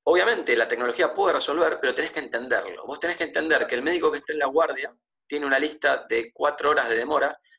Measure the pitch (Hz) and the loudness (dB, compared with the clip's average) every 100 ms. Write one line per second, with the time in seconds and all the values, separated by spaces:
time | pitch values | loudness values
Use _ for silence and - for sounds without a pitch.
0 | - 180 220 208 151 117 113 117 123 120 | 2 4 4 0 2 2 2 0 -2 0
1 | 160 - 196 143 135 151 165 - 127 120 | 0 2 2 2 0 2 2 2 -2 0
2 | 151 160 139 117 120 113 95 90 - 147 | -4 -6 -6 -6 -2 -2 -4 -10 -12 -6
3 | 170 170 160 165 160 143 - 123 147 175 | -4 -4 -4 -2 2 0 0 -2 0 0
4 | 156 143 - 156 139 143 127 131 139 - | 0 -2 -6 -4 0 2 2 0 -8 -12
5 | _ _ - 147 143 135 151 - 147 131 | _ _ -8 -4 0 0 0 0 0 0
6 | - 113 117 - 147 147 147 151 120 113 | 0 -2 -2 -2 -2 0 2 2 2 0
7 | 127 151 139 - _ | 0 0 0 -2 _